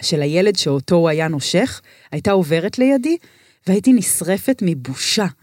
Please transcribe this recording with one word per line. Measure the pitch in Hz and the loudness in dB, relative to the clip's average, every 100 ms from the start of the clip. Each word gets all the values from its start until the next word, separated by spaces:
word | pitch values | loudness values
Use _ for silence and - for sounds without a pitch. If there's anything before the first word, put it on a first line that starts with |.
של | - 156 | -4 -2
הילד | 143 165 202 190 | 0 2 2 0
שאותו | 151 139 - 175 | 0 -2 2 2
הוא | 165 | 2
היה | 156 160 | 2 -2
נושך, | 147 - 175 262 - _ _ - | -2 -2 0 0 -4 _ _ -10
הייתה | 151 202 | -4 0
עוברת | 196 151 165 190 254 | 2 2 0 -2 0
לידי, | 262 277 294 339 _ _ _ _ - | 2 2 0 -4 _ _ _ _ 0
והייתי | 196 254 | 2 4
נשרפת | 247 - - 170 190 - 262 180 | 4 2 -4 -2 -2 0 0 0
מבושה. | 147 127 131 - - 190 - | -2 -6 -6 -4 -2 -2 -4